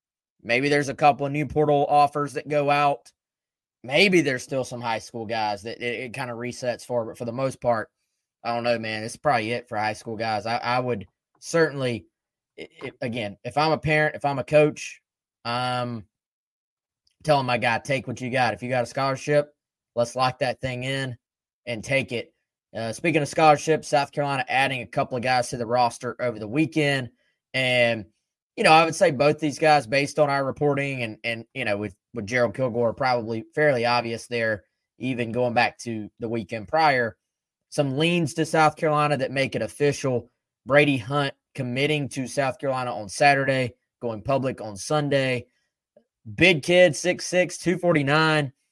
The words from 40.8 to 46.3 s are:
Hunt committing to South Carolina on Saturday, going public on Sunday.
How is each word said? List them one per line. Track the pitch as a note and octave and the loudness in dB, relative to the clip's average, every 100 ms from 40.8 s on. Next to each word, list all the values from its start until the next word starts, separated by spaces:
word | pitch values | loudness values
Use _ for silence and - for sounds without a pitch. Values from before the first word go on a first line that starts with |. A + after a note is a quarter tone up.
| D3 C3 | 4 2
Hunt | G#2 C#3+ C#3 - _ | -2 -2 -2 -6 _
committing | - B2 B2 C#3+ D3+ C3+ | -8 -6 -2 0 -2 -4
to | C#3 B2 | -6 -6
South | - C3+ - | -2 -2 -4
Carolina | C#3 B2+ B2 | -4 -4 -4
on | G#2+ G2+ | -6 -10
Saturday, | - C#3+ C#3 C3+ C3 B2 - _ _ | 2 4 4 2 0 -2 -8 _ _
going | A#2+ G#2+ | -8 -6
public | A#2 C3+ B2+ - | -2 -2 -2 -6
on | G#2+ G2+ | -10 -10
Sunday. | - D3+ C#3+ C#3 C3 B2+ - _ _ _ _ _ _ _ A2+ | -2 -2 2 0 0 -2 -6 _ _ _ _ _ _ _ -14